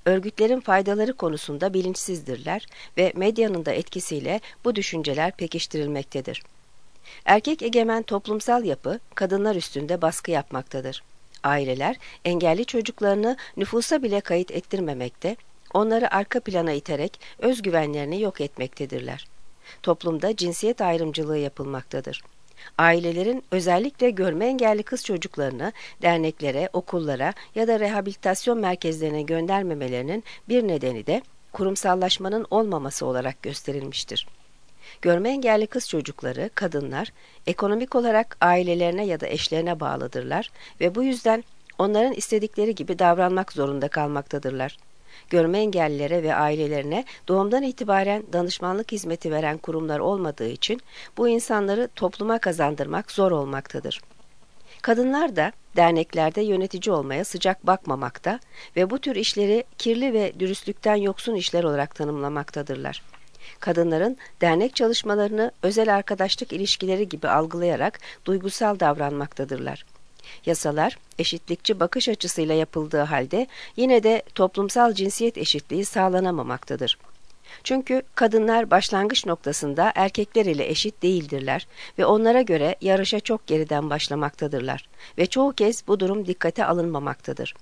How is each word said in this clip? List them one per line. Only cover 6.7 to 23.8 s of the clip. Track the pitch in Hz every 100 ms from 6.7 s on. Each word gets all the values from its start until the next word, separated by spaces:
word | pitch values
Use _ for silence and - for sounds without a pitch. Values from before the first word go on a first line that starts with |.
| - - - - -
Erkek | - 208 294 311
egemen | 233 233 226 226
toplumsal | 220 202 208 214 240 240
yapı | 202 131 135 220 -
kadınlar | - 190 196 208 185
üstünde | - 143 151 175
baskı | 165 - -
yapmaktadır. | 156 - 135 - 135 131 - - - - -
Aileler | 143 143 135 131 156 254 - -
engelli | 175 175 170 175
çocuklarını | 240 233 220 - 202 202 220 262 - -
nüfusa | 196 233 - 302
bile | 240 202
kayıt | - 175 180
ettirmemekte, | 175 - 196 160 127 123 - 175 226 - - -
onları | 190 220 226 240
arka | 196 202 247
plana | 220 180 165
iterek | 147 - 143 165 - - -
özgüvenlerini | 233 240 196 165 151 147 143 190
yok | 208 -
etmektedirler. | 143 - 127 - 135 131 127 135 - - - - - -
Toplumda | 190 165 170 160 190 220
cinsiyet | 175 170 214 240
ayrımcılığı | 185 165 160 156 151 151
yapılmaktadır. | 143 - 139 131 - 139 135 135 - - - - - -
Ailelerin | 170 170 170 170 202 254 -
özellikle | 190 175 175